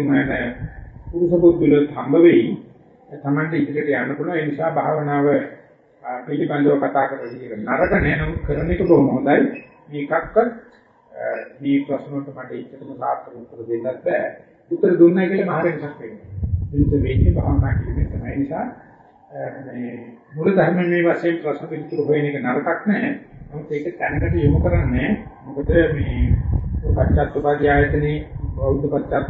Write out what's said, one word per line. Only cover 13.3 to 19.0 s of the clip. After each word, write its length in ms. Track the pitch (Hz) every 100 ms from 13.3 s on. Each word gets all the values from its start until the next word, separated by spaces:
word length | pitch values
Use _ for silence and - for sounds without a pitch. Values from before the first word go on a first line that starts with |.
| 120
උත්තර 240 | 120 120
දෙන්නත් 400 | 113 117 117 127
බෑ. 220 | - - - - - _ -
උත්තර 260 | 170 190 165
දුන්නයි 300 | 175 185 180
කියලා 320 | 190 175 151
මහ 40 |
වෙනසක් 360 | 170 147 147 -
වෙන්නේ 200 | 113 104
නෑ. 480 | - - - - -
වෙනස 220 | 143 -
වෙන්නේ 400 | 139 135 135 -
භාවනා 400 | - - - -
කිරීමෙන් 340 | - - - -
තමයි. 240 | - -
ඒ 60 | 139
නිසා, 280 | - 175 254 - - -